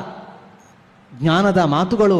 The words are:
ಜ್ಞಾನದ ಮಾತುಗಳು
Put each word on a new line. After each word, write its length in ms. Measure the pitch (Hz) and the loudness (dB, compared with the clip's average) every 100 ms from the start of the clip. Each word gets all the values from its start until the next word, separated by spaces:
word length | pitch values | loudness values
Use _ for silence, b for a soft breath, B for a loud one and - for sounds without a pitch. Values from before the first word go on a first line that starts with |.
| - - - - - - _ _ _ _ - | -8 -18 -20 -20 -20 -20 _ _ _ _ -20
ಜ್ಞಾನದ 500 | 123 160 175 202 180 156 | -6 -2 0 2 2 2
ಮಾತುಗಳು 500 | 147 185 220 208 | 0 -2 0 2